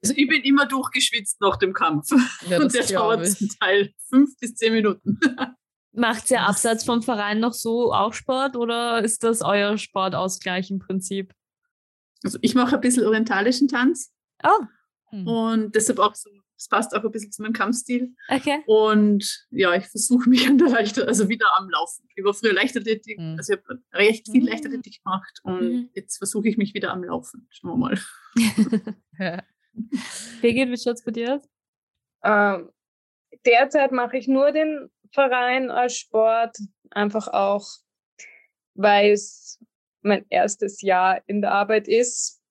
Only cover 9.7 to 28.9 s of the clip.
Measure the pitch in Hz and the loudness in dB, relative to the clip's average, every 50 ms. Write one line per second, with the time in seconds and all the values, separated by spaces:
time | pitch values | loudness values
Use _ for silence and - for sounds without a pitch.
9.7 | 208 208 - - _ 196 190 190 185 165 180 190 185 - - 190 180 185 185 - | -2 -4 -6 -8 _ -2 -2 -2 -2 -2 -4 -4 -6 -6 -6 -6 -4 -4 -4 -6
10.7 | 196 190 - _ 190 190 185 - 196 196 190 190 _ _ _ _ _ _ _ _ | -8 -10 -6 _ -6 -6 -6 -6 -8 -8 -8 -10 _ _ _ _ _ _ _ _
11.7 | _ _ _ _ _ _ _ _ _ _ - 190 - - - 233 - 254 247 247 | _ _ _ _ _ _ _ _ _ _ -8 -8 -8 -2 -2 2 2 2 2 2
12.7 | 277 - - 247 247 254 214 214 220 220 226 220 202 190 202 233 254 254 277 262 | 0 0 0 0 2 2 2 2 2 2 0 0 0 0 2 0 2 2 0 0
13.7 | 294 240 247 269 349 - - - _ _ _ _ _ _ - 294 392 440 277 - | 2 2 2 2 0 0 -6 -16 _ _ _ _ _ _ 2 2 4 4 2 -4
14.7 | _ _ _ _ _ _ _ _ - 202 185 220 233 226 226 226 226 226 214 208 | _ _ _ _ _ _ _ _ -12 -8 -4 -2 -2 0 0 0 0 0 0 0
15.7 | - 220 214 - - - 196 208 208 - - _ _ _ _ _ _ _ - - | 0 0 0 0 0 2 2 0 0 -4 -20 _ _ _ _ _ _ _ -6 -2
16.7 | - - 247 - - 208 214 214 - 226 202 - - - 214 214 226 - - 202 | -2 -2 -2 -2 -6 -4 -4 -4 -6 -8 -12 -12 -14 -12 -8 -8 -4 -4 -2 -2
17.7 | 254 240 - - 247 240 254 247 - _ - - 254 269 - 294 277 302 302 - | -2 -4 -4 -4 -4 -4 -4 -6 -10 _ -6 -4 -4 -2 0 -2 -2 -2 2 2
18.7 | 220 214 214 214 214 214 208 208 208 202 - - - - _ _ - 196 190 180 | 4 4 4 4 4 4 4 4 2 2 0 -4 -10 -12 _ _ -2 0 2 2
19.7 | 175 185 196 - - 220 - - 247 247 - 240 254 247 254 262 285 254 349 285 | 2 0 -2 -6 -8 -6 0 2 2 4 6 6 4 6 6 6 6 6 6 6
20.7 | 233 226 208 214 - - - - 214 190 220 190 233 220 220 196 175 185 190 190 | 4 2 0 0 -2 -2 -2 0 0 0 2 0 0 2 2 2 2 2 -2 -2
21.7 | 170 151 165 - - - _ _ _ - 190 202 202 - - 220 196 185 214 262 | -4 -4 -4 -4 -8 -18 _ _ _ -2 -2 -2 -2 0 0 0 2 2 0 0
22.7 | - 233 202 220 220 214 _ 220 214 202 165 160 160 160 - - 202 185 _ - | -2 -4 -2 -2 -4 -4 _ -16 -14 -12 -10 -10 -10 -10 -4 -4 -4 -4 _ -16
23.7 | - - _ _ - 175 202 214 220 220 _ - 214 247 - - 330 320 302 285 | -16 -16 _ _ 0 2 2 2 2 0 _ 0 2 2 2 2 -2 -4 -6 -8
24.7 | 269 254 - - - - _ 190 190 190 190 - _ - _ - 185 180 233 233 | -8 -10 -10 -14 -20 -14 _ -6 -6 -6 -8 -12 _ -16 _ -8 -4 -4 -2 -2
25.7 | 240 247 247 247 _ 196 - _ - - 196 202 - 214 214 226 208 226 202 208 | -4 -4 -6 -8 _ -16 -12 _ -12 -10 -10 -6 -6 -2 -2 0 0 0 -2 -4
26.7 | - 208 196 180 - 185 180 175 170 - - - - - _ _ _ - - 175 | -4 -8 -6 -6 -6 -8 -8 -8 -8 -10 -10 -12 -20 -20 _ _ _ -16 -12 -6
27.7 | 165 - - - - 190 - - - - - - _ 233 233 214 208 - 214 - | -4 -4 -2 -2 -4 -6 -6 -10 -20 -20 -20 -4 _ 0 0 0 2 2 0 2
28.7 | 226 208 - 220 | 0 -4 -4 -6